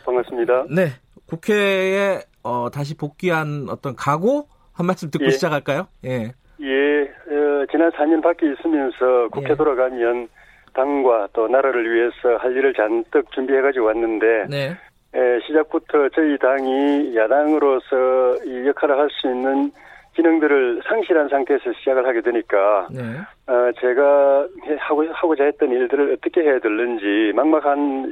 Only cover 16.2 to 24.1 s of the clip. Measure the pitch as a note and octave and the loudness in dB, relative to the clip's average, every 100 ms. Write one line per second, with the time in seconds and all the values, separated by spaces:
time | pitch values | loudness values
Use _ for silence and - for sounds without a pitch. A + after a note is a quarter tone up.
16.2 | D#3 C#3+ B2+ C3+ C3 C3 C#3+ C#3+ C#3+ A2+ | 0 2 0 0 0 0 2 0 0 0
17.2 | A2 C3+ D3+ D#3 C#3+ C3 - C3 C3 C3 | 2 2 2 2 2 2 0 0 2 2
18.2 | B2+ B2+ B2+ B2+ C3 C#3 D3+ C#3 D3 - | 2 0 -4 -4 -2 0 0 2 0 -2
19.2 | C#3 B2+ C3 C3+ C#3+ - - - - - | -4 -2 0 0 -2 -6 -20 -20 -8 0
20.2 | E3 E3 D3+ C#3+ B2+ A#2 - A3 G3+ E3 | 2 4 4 2 2 -2 -2 -2 0 0
21.2 | C#3+ C#3 C3 C#3 B2+ A2+ - C3 B2+ A#2 | 2 0 0 -2 -2 -4 -2 0 0 0
22.2 | A#2 A#2 - - - G#2 F2+ B2+ A#2 B2+ | 0 -2 0 2 2 2 0 -8 -10 -10
23.2 | G#3 - - B2 B2 A#2 B2+ B2 C#3+ | -14 -14 -2 0 0 0 0 2 4